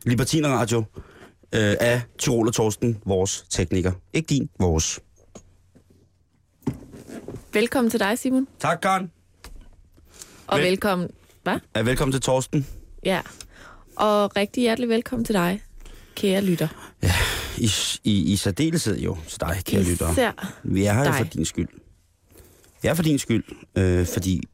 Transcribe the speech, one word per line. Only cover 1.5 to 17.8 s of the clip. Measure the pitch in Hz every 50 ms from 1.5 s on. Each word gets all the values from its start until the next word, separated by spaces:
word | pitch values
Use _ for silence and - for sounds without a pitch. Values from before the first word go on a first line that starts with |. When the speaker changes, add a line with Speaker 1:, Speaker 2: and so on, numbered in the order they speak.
| -
Speaker 1:
øh, | 113 107 104 101 -
af | - 120 120 123 120 - - -
Tyrol | - 151 123 117 110 117
og | 113
Torsten, | - 113 110 104 - - 120 113 104 -
vores | 107 101 92 95 98 - - - -
tekniker. | - - 95 - - 92 85 92 90 92 - _ -
Ikke | 160 160 -
din, | 147 135 - - _ -
vores. | 98 90 82 - - - - - - _ _ _ _ _ - - - - _ _ _ _ _ - _ _ - _ _ _ _ _ _ _ _ _ _ _ _ _ - - - - - - - - - - - - - - - - - - -
Speaker 2:
Velkommen | 214 220 233 - 277 240 226
til | 233 226
dig, | 208 196 220 247
Simon. | - 262 254 262 269 - - -
Speaker 1:
Tak, | - 147 170 165
Karen. | - 196 190 190 190 170 - _ _ _ _ _ - - - - - - - - - _ _ - - - - - - - - - - -
Speaker 2:
Og | 196 202
Speaker 1:
Vel- | 185 180
Speaker 2:
velkommen, | 190 190 - 208 190 180 175 - - - - - - _ -
hva? | - 196 - - _ -
Speaker 1:
Ja, | 107
velkommen | 113 117 135 156 156 135
til | 131 135
Torsten. | - - 131 131 131 - - 156 135 - - - - - - - -
Speaker 2:
Ja. | 185 190 170 - - - - - - - - - - - - - - -
Og | - - 214 208 208 208 196 - 202
rigtig | 202 202 - -
hjertelig | 247 226 226 226 247 233
velkommen | 226 226 240 - 262 233 233
til | - 220
dig, | 190 175 175 190 208 - - - - - - - - - - -
kære | - - 202 185 196
lytter. | 202 190 175 160 156 156 - - - - - - -
Speaker 1:
Ja, | 95 90 - - - - - - - - -
i | - 107
s-, | 95 -